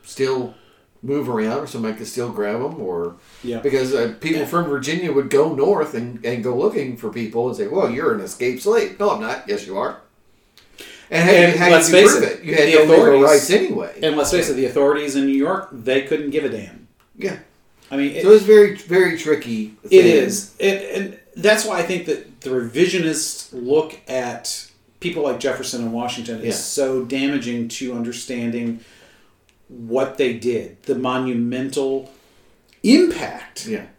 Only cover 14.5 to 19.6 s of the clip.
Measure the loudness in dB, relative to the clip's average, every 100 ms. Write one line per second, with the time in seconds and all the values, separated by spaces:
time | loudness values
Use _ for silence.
14.5 | -2 -2 2 2 2 -2 -2 0 0 0
15.5 | -2 -8 -8 -2 -2 0 -4 -2 -4 -4
16.5 | -8 -12 -20 -20 _ _ -10 -10 -10 -16
17.5 | _ _ _ _ -4 -4 0 8 8 10
18.5 | 8 8 2 -2 2 2 0 -2 -2 -2
19.5 | -8